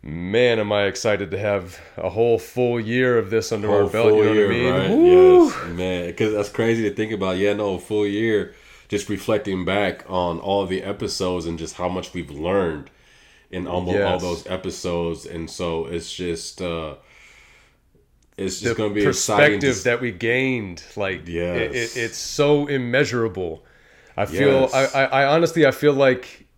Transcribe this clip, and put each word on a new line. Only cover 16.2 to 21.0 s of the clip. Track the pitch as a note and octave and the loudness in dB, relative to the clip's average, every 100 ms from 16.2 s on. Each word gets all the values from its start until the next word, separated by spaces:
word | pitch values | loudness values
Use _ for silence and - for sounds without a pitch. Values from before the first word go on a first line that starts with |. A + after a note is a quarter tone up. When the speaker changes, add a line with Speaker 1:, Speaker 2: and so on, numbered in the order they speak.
| F2 E2 - - | -6 -6 -10 -10
Speaker 2:
uh, | F2+ E2 D#2+ C#2+ _ - - - - _ _ _ _ _ _ _ _ - | -8 -6 -8 -12 _ -20 -20 -20 -20 _ _ _ _ _ _ _ _ -8
it's | F#2+ - | -8 -4
just | A2 A2+ | -4 -2
Speaker 1:
The | |
Speaker 2:
gonna | G#2+ | -2
be | G#2 | 2
exciting | G2 - - G#2 D3+ G2+ | 0 0 0 4 4 4
to | C3+ | 0
Speaker 1:
perspective | A2+ | 0
Speaker 2:
s- | |
Speaker 1:
that | A#2+ A#2+ | 0 0
we | B2 | -2
gained, | F2+ A#2 B2 C3 B2 G2+ F2 - | -4 -2 0 0 -2 -6 -12 -16
like, | - | -6